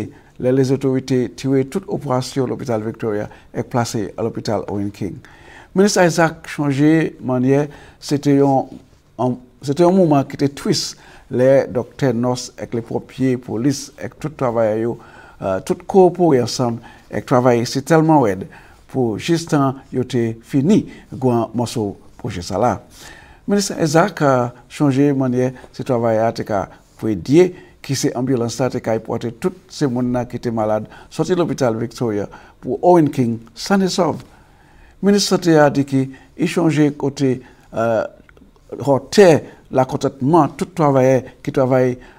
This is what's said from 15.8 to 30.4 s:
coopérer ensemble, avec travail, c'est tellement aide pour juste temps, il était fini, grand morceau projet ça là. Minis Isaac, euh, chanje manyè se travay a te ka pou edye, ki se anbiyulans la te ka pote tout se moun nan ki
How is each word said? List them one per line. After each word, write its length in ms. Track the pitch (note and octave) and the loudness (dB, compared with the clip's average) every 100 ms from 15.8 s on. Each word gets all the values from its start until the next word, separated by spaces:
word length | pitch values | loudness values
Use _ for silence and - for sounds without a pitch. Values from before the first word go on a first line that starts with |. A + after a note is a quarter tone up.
| - | 0
coopérer 560 | G3 F#3 F3 F3 C3+ | 4 4 4 2 2
ensemble, 380 | A2+ - B2 A#2 - - - | 0 -2 -4 -4 -12 -20 -10
avec 160 | A2+ - | -8 0
travail, 400 | B2+ B2+ A#2+ A#2 | 2 4 2 0
c'est 160 | C3+ | -4
tellement 460 | B2+ D#3+ D#3+ D#3 A#2 | 2 2 4 4 2
aide 200 | F#2+ F#2+ - - - _ | -2 -8 -16 -20 -20 _
pour 280 | B2+ A#2+ G2+ | -4 -2 -2
juste 320 | - E3 E3 | -2 -2 0
temps, 240 | D3+ C3+ C3+ - | 0 0 -4 -8
il 100 | C3 | -6
était 360 | B2 B2 A#2 A2+ | -2 -2 -2 -4
fini, 420 | - C#3+ C#3 G#3 - - - | -4 0 2 2 0 -10 -16
grand 380 | - B2+ A#2+ A2+ A#2 | -4 0 0 -2 -4
morceau 420 | A#2 - G#2 - - - | -4 -4 -6 -6 -18 -14
projet 280 | - F2+ | -10 -10
ça 160 | F2 F#2+ | -6 -2
là. 240 | A#2+ F#2+ - - - - - - - | 0 -2 -6 -20 -20 -20 -20 -14 -2
Minis 240 | G3+ G3 A3 | -2 -2 -2
Isaac, 420 | D#3+ D#3 G3 - | 0 2 2 0
euh, 260 | D3 C3 B2 - - | 2 2 0 -8 -14
chanje 440 | - D3 C3 C#3+ | -2 0 2 2
manyè 380 | C3+ C3 B2 B2+ B2+ - | 2 0 0 -2 -4 -18
se 120 | - C3+ | -12 -4
travay 320 | B2 A#2 A2 | -2 0 2
a 140 | A2+ | 0
te 80 | A#2 | -2
ka 220 | G#2+ G#2 - - _ - | -4 -4 -4 -10 _ -8
pou 140 | A2 | -4
edye, 400 | G2+ - D3+ F3+ F3+ - _ - | -4 2 4 4 0 -20 _ -8
ki 80 | |
se 160 | C3+ C#3+ - | -4 -2 -2
anbiyulans 380 | C3 C3 A#2 - | -2 -2 -2 -2
la 140 | B2+ | -2
te 60 | B2 | -2
ka 140 | A#2+ A2+ A2+ | -2 -4 -4
pote 240 | A#2 A#2+ A2+ | -6 -6 -6
tout 160 | F#3 - - | -6 -6 -16
se 160 | - C#3+ | -4 -2
moun 220 | A#2+ B2 B2 | -2 -2 -4
nan 100 | A#2+ | -6
ki 140 | A#2+ | -6